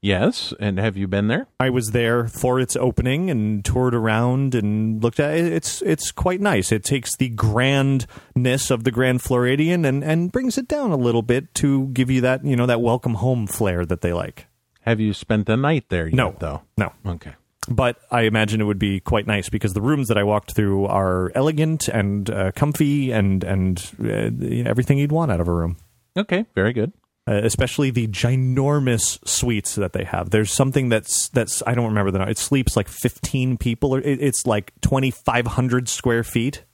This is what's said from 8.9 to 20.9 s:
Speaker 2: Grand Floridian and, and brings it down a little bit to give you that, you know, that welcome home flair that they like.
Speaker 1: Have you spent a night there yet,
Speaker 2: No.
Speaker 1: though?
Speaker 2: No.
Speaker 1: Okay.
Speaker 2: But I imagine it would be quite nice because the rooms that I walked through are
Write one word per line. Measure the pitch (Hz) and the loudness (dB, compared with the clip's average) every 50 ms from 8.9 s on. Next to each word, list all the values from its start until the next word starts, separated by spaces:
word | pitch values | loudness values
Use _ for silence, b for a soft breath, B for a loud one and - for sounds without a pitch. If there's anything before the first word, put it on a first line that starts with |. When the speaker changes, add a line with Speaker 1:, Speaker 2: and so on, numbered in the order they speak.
Speaker 2:
Grand | 113 113 131 127 127 127 - | 0 2 2 2 2 0 0
Floridian | - 131 123 123 123 131 143 156 165 175 175 165 | 0 0 2 2 2 2 2 2 2 2 2 2
and, | 139 131 139 147 | 0 0 0 0
and | 156 156 165 175 180 | 0 0 0 0 0
brings | - 247 262 262 226 - | -2 -2 -2 0 -2 -2
it | 247 - | -4 -2
down | 311 294 285 233 | -4 -2 0 0
a | 170 | 0
little | 139 123 120 117 117 110 | 2 2 2 2 2 2
bit | 117 120 127 135 - _ | 2 0 0 0 -4 _
to | - - 143 139 139 135 135 | -2 0 2 2 2 0 -2
give | 131 120 131 123 | 0 -2 0 2
you | 131 127 123 | 2 2 2
that, | 127 131 131 - | 2 0 0 0
you | 143 135 | 0 0
know, | 120 120 | 2 2
that | 123 120 117 120 | 2 2 2 2
welcome | 120 117 127 - 127 117 | 2 0 2 0 -2 -2
home | 101 113 127 131 123 110 | 0 0 0 0 0 -2
flair | 98 - - 113 101 90 87 90 | -4 -2 -2 0 0 0 0 -2
that | 80 90 85 - | -2 -4 -2 -2
they | 90 87 | -2 -2
like. | 85 - - - - - _ _ _ _ _ _ _ _ | -2 -4 -6 -10 -16 -20 _ _ _ _ _ _ _ _
Speaker 1:
Have | 117 117 107 | -2 0 0
you | 110 107 98 | 0 -2 -2
spent | - - _ 113 107 104 - | -4 -4 _ 0 0 2 2
a | 110 | 0
night | 120 135 143 165 143 - _ | 0 2 2 0 0 -2 _
there | - 87 82 80 | -4 -2 -2 0
yet, | 82 | 0
Speaker 2:
No. | 131 123 95 - - | 0 0 0 -2 -6
Speaker 1:
though? | 87 80 71 69 - _ _ | -6 -6 -6 -8 -12 _ _
Speaker 2:
No. | - 104 85 - _ _ | -4 -4 -4 -4 _ _
Speaker 1:
Okay. | 98 90 82 - - - _ _ _ _ _ - - | -8 -8 -8 -10 -18 -20 _ _ _ _ _ -6 -4
Speaker 2:
But | 127 107 135 123 120 _ _ _ | 0 2 2 0 0 _ _ _
I | - 120 117 | 0 2 2
imagine | 110 107 110 110 101 107 110 107 | 4 4 2 2 2 2 0 0
it | |
would | 104 104 95 | 0 0 0
be | 107 101 98 95 | 0 0 0 -2
quite | - - - 110 101 | -2 0 0 0 2
nice | - 107 104 92 - | 2 -2 -2 -2 -2
because | - 107 - 104 95 | -6 -2 -2 -2 -2
the | 104 101 | 0 0
rooms | 127 156 147 135 110 | 0 0 0 0 0
that | 117 | 2
I | 104 101 | 2 2
walked | 104 104 104 - - - | 2 2 0 0 -2 -2
through | - 107 101 98 98 98 | 0 0 2 2 0 0
are | 98 | 0